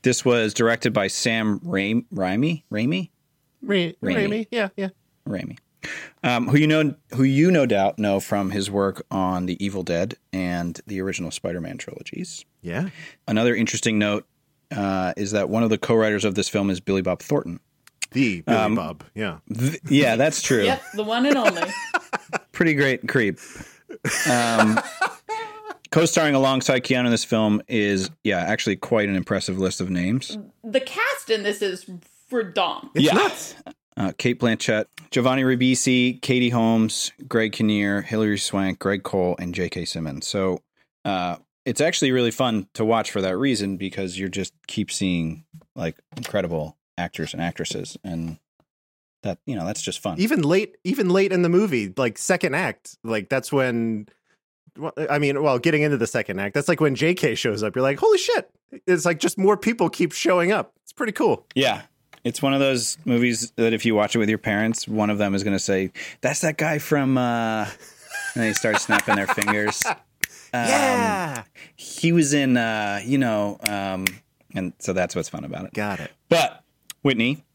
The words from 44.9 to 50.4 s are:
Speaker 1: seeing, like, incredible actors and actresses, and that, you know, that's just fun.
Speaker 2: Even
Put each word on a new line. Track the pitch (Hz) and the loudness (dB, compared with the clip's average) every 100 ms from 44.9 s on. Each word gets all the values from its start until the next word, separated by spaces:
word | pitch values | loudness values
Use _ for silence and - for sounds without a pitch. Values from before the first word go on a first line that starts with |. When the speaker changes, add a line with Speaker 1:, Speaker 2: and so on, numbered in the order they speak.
Speaker 1:
seeing, | - 95 87 80 80 _ - _ - | -2 0 0 -2 -6 _ -20 _ -8
like, | 82 - _ - | -8 -8 _ -12
incredible | - 101 90 82 78 - _ - | -4 -4 -2 -4 -6 -12 _ -8
actors | 87 - 78 | -6 -6 -8
and | - | -4
actresses, | 85 - - - - - | -6 -4 -8 -6 -10 -12
and | 95 82 82 80 _ _ _ _ _ _ _ _ | -10 -8 -8 -10 _ _ _ _ _ _ _ _
that, | 101 90 - | -8 -8 -8
you | 113 | -6
know, | 85 | -6
that's | 107 | -6
just | - - | -8 -6
fun. | 104 90 | -6 -2
Speaker 2:
Even | 220 277 | 0 2